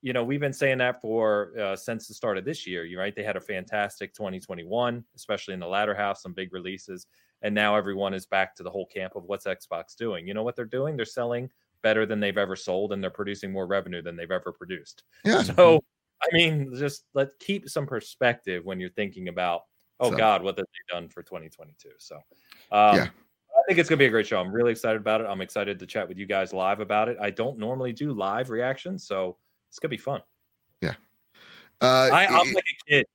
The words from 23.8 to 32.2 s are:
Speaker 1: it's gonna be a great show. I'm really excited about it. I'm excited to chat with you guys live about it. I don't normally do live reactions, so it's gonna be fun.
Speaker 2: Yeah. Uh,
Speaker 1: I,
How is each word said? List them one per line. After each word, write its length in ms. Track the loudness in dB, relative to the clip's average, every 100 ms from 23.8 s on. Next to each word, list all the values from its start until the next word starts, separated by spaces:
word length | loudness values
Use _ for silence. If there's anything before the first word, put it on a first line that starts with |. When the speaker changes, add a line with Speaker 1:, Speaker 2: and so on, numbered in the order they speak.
Speaker 1:
it's 80 | 4
gonna 100 | 6
be 80 | 6
a 40 |
great 160 | 6 2
show. 140 | 0
I'm 120 | 0
really 180 | 2 2
excited 280 | 2 0 0
about 200 | 2 2
it. 60 | 0
I'm 120 | -6
excited 380 | -4 -4 -4 -6
to 60 | -6
chat 220 | -6 -6
with 100 | -8
you 80 | -2
guys 260 | -2 0
live 280 | 0 0 0
about 280 | 0 0 0
it. 100 | -2
I 100 | -6
don't 280 | -2 -4 -4
normally 340 | -6 -4 -6
do 200 | -4 -6
live 380 | -2 -2 -2 -2
reactions, 540 | -2 -2 -4 -8 -10 -6
so 300 | -4 -4 -6 _ _ _
it's 100 | -8
gonna 120 | -6
be 60 | -6
fun. 260 | -6 -8 _ _ _ _ _ _
Speaker 2:
Yeah. 140 | -6 -6 _ _ _ _ -20 -20 -20 _
Uh, 300 | 4 6 6
Speaker 1:
I, 140 | 6